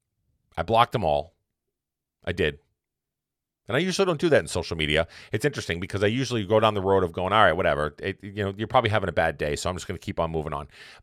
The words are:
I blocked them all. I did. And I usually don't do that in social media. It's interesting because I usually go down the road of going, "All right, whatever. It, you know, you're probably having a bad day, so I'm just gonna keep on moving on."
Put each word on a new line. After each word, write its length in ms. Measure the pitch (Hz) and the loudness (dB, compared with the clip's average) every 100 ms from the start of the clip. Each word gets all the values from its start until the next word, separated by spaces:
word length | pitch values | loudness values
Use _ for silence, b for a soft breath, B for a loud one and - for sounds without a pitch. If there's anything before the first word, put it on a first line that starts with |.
| _ _ _ _ _ - | _ _ _ _ _ -8
I 60 | |
blocked 300 | 82 113 120 | 0 4 4
them 120 | 127 | 2
all. 300 | 82 73 - _ _ _ _ _ _ _ _ _ - | 0 0 -4 _ _ _ _ _ _ _ _ _ -8
I 60 | |
did. 260 | 90 78 71 _ _ _ _ _ _ _ _ _ _ - | -2 -2 -2 _ _ _ _ _ _ _ _ _ _ -6
And 80 | 123 | -2
I 40 | |
usually 260 | 185 180 185 | 0 0 0
don't 140 | 160 | 0
do 100 | 180 | 2
that 100 | 123 | 2
in 80 | 78 | 2
social 300 | 90 - 82 | -4 -4 -4
media. 280 | 76 76 82 B B | 0 0 0 B B
It's 140 | 113 | -4
interesting 340 | 143 127 - 85 | -2 -4 -6 -6
because 240 | 92 101 | -6 -2
I 40 | 104 | 0
usually 380 | 120 123 117 95 | 0 -2 -4 2
go 120 | 110 | 4
down 140 | 110 | 4
the 80 | 104 | 2
road 240 | 95 98 | 2 2
of 80 | 90 | 2
going, 220 | 87 92 | -2 2
"All 80 | 107 | 6
right, 100 | 95 | 6
whatever. 420 | 82 87 71 73 - | 4 2 0 -2 -6
It, 200 | 90 95 | -8 -8
you 200 | 101 101 | -10 -6
know, 120 | 98 101 | -6 -4
you're 100 | 107 | 0
probably 220 | 131 113 | 2 2
having 220 | 104 92 | 0 -2
a 20 | |
bad 240 | 80 82 73 | 0 0 0
day, 200 | 76 71 | -4 -4
so 120 | 87 | -4
I'm 80 | 90 | -6
just 100 | - | -8
gonna 120 | 87 | -10
keep 200 | - 92 | -8 -4
on 120 | 82 | -4
moving 240 | 80 76 | -4 -6
on." 140 | 73 73 B B B | -8 -12 B B B